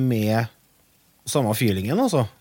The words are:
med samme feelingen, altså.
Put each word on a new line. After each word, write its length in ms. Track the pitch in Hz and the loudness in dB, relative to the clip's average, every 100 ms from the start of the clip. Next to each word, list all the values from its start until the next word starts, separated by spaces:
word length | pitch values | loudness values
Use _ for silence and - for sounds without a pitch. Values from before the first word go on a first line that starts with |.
| 131 | 2
med 380 | 113 107 110 117 - _ _ _ _ _ _ - | 2 2 0 -2 -8 _ _ _ _ _ _ -6
samme 280 | 147 113 107 | -2 0 0
feelingen, 420 | 110 95 101 185 | 0 0 -2 0
altså. 300 | 262 156 107 - | 0 0 -2 -6